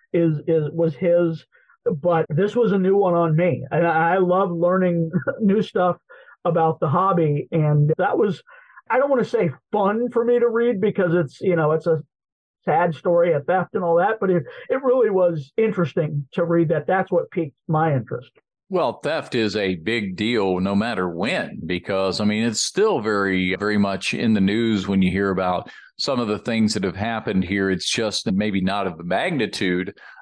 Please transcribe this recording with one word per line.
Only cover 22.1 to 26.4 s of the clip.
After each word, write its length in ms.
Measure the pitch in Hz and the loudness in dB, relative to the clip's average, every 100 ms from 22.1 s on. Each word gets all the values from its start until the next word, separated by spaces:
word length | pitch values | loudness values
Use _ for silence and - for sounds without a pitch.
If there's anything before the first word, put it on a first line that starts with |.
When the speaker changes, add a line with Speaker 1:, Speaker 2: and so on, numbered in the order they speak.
| 90 | 0
Speaker 2:
I 60 | 104 | 0
mean, 180 | 107 | 0
it's 180 | 117 107 | -2 -2
still 380 | - - 214 165 | -4 0 0 0
very, 560 | 107 104 98 92 92 92 | 0 0 0 0 0 -2
very 220 | 101 104 | 0 0
much 360 | 101 95 - | 0 -2 -4
in 200 | - 117 | -2 0
the 80 | 107 | 2
news 480 | 95 110 117 104 95 | 2 2 0 0 0
when 120 | 98 | 2
you 80 | 92 | 2
hear 200 | 92 98 | 2 0
about 400 | 92 92 87 - - - - | 0 0 -2 -6 -16 -20 -8
some 220 | - 127 | -4 -2
of 80 | 113 | -2
the 120 | |
things 340 | 104 | -4